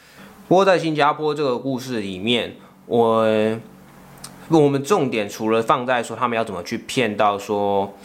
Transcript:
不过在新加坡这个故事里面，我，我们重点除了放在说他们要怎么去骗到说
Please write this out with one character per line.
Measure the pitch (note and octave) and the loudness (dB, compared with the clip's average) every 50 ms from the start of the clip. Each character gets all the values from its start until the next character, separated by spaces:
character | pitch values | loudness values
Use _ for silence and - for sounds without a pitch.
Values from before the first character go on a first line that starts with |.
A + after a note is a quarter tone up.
| - - - - - - - - - - | -20 -20 -20 -20 -20 -20 -20 -20 0 2
不 | E3+ | 4
过 | F#3+ G3 | 4 6
在 | G3 F3+ E3 | 6 4 2
新 | D#3 D#3+ D#3 | 2 -2 0
加 | D3 C#3+ D3 | 2 2 2
坡 | D3 D3+ D#3 D3+ D3+ | 2 0 -2 -4 -2
这 | D3+ | 0
个 | D3 C3 B2 A#2 | -2 -2 -2 -2
故 | B2+ C3+ C3 A#2 | -4 -4 -6 -6
事 | A#2+ C3 B2 A2 | -6 -6 -6 -6
里 | G2 G2 F#2 F2+ | -4 -6 -8 -4
面， | G2 A#2 B2 A2+ F2+ F2 F2 - - - - - - | -2 0 0 0 -2 -4 -10 -16 -20 -20 -20 -20 -6
我， | - A#2 A#2+ A2+ A2+ A2+ A2+ A2 A2 A2 G#2+ G#2+ A2 A2+ A#2 - - - - - - - - - - - - - - - - - - | -2 2 2 4 4 4 2 2 2 2 2 0 0 -2 -4 -10 -16 -20 -20 -20 -20 -20 -20 -20 -20 -20 -20 -20 -20 -20 -20 -2 2
我 | D#3+ D#3 C#3+ C#3 | 4 4 4 4
们 | C#3 C3+ C#3 | 2 0 0
重 | - G#3 F#3+ C#3 B2 | 0 0 0 2 0
点 | A#2 A2 G2+ G#2 | -2 -4 -4 -6
除 | - - A2 G#2+ | -6 -4 -2 0
了 | A2+ A2+ | 0 2
放 | A2+ - D3+ C3 B2 | 2 2 0 0 2
在 | B2+ B2+ A#2+ | 0 -2 -2
说 | A2+ - A2+ | -2 -6 -4
他 | A2 B2+ A#2 | -4 -2 -2
们 | A2+ | 0
要 | A2+ A2+ | -2 -2
怎 | G#2+ G2 | -4 -6
么 | G#2 | -10
去 | G#2+ - A#2 A2 | -8 -8 -8 -8
骗 | - - - C3+ A#2+ G#2+ G2+ | -8 -6 -2 -2 -2 -2 0
到 | G2 G#2+ G#2 G2+ G2 | 0 2 0 0 -2
说 | - - G#2 G2+ G2+ G2+ G2+ G2 G2 G2+ - - | -4 -4 -2 -2 0 0 0 0 -2 -4 -8 -16